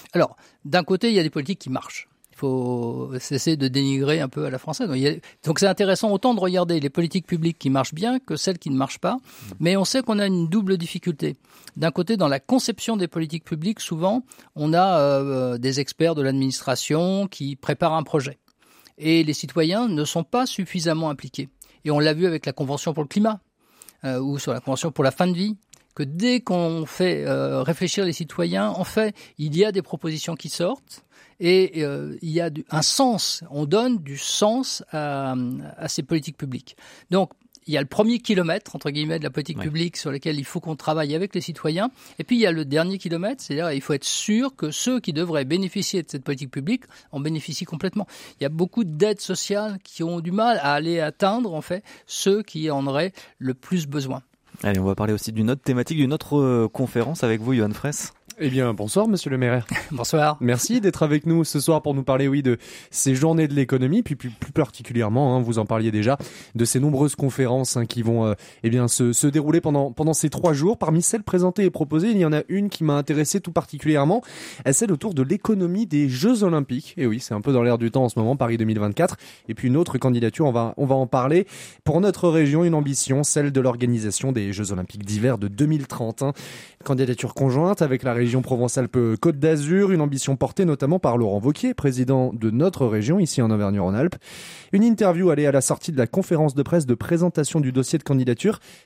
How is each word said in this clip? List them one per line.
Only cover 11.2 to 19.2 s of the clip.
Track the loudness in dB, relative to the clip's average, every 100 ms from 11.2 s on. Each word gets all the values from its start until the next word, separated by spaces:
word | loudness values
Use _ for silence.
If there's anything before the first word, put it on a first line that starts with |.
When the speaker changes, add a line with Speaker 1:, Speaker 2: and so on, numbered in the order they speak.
| -6 -6 _ -20 -20 -4
Speaker 1:
D'un | -2
côté, | -2 -2 2
dans | 2
la | 0
conception | 2 0 2 -4 -4 -2
des | -2
politiques | -2 -4 -6
publiques, | -8 -4 -4 -4
souvent, | -6 -2 0 0 -4 -18 -20 -4
on | 0
a, | 4 4 4
euh, | 4 2 0 -2 -2 -2
des | -2 -2
experts | -4 0 0 2
de |
l'administration | 0 2 0 -2 -4 -4 0 0 2 0 -2
qui | -6 -8 -6
préparent | -4 0 0
un | 0
projet. | 0 -2 -2 -10 _ _ _ _ _ _
Et | 2 2